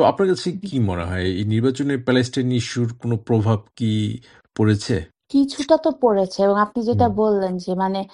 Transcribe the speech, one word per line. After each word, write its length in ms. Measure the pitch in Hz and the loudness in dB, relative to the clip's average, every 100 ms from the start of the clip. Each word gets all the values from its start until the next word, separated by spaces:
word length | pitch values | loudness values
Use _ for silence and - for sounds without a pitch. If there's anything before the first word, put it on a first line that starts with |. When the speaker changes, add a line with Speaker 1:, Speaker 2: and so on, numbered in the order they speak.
Speaker 1:
আপনার 240 | 180 - 196 | 2 2 0
কাছে 200 | 185 180 | 0 -4
Speaker 2:
হুম। 120 | 180 | -8
Speaker 1:
কি 140 | 196 135 | -6 -2
মনে 240 | 104 87 | 0 -2
হয় 220 | 85 92 92 | -4 -2 -2
এই 180 | 92 104 | -2 0
নির্বাচনে 480 | 110 127 131 143 135 | 0 0 0 -2 -2
প্যালেস্টাইন 500 | 123 127 120 - 123 | 2 2 2 -2 0
ইস্যুর 360 | 123 - 123 117 120 | -2 -2 -4 -4 -4
কোনো 180 | 120 113 | -4 -4
প্রভাব 360 | - 113 107 107 - | 0 0 2 0 -2
কি 180 | - 113 107 104 117 - - _ - | -6 -2 0 -2 -6 -14 -20 _ 0
পড়েছে? 400 | 107 104 - 98 78 _ _ | 2 2 0 -4 -4 _ _
Speaker 2:
কিছুটা 480 | 277 277 - 277 311 | 0 0 -2 2 2
তো 140 | 320 - | 2 0
পড়েছে 400 | 240 202 190 - | 2 2 0 0
এবং 140 | 196 202 | 2 2
আপনি 220 | 208 240 | 0 -2
যেটা 220 | 226 240 240 | -2 2 2
Speaker 1:
হুম। 60 | 202 | 2
Speaker 2:
বললেন 380 | 220 202 190 180 | 0 0 -2 -4
যে 140 | 180 | -4
মানে 260 | 185 190 190 196 | -2 -2 -2 -8